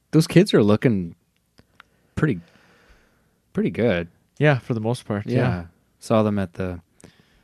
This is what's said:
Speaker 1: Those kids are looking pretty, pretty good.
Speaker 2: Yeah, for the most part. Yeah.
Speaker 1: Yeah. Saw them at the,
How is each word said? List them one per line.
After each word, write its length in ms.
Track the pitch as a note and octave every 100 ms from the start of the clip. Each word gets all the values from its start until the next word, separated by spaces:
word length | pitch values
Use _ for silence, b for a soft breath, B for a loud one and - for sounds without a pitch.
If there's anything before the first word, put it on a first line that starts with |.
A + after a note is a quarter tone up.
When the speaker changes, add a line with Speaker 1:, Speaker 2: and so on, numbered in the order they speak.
| _
Speaker 1:
Those 160 | D#3 -
kids 260 | E3 G#3
are 80 | F3
looking 520 | G#2 G#2+ C3+ G2 E2+ - _ _ _ _ _ _ _ _ _ -
pretty, 260 | D#3 F2+ - b b b b b b b b b _
pretty 160 | - G#3
good. 380 | F2 A#2 F2 E2+ _ _ -
Speaker 2:
Yeah, 180 | D3+ C3
for 140 | -
the 60 | A#2
most 240 | A2 A#2+ -
part. 200 | G#2 G2+
Yeah. 120 | B2
Speaker 1:
Yeah. 280 | B2 F2 F2 _ _ _
Saw 220 | - A2+
them 160 | G#2+ G#2
at 160 | F#2
the, 280 | - F#2 F2 - b b b b b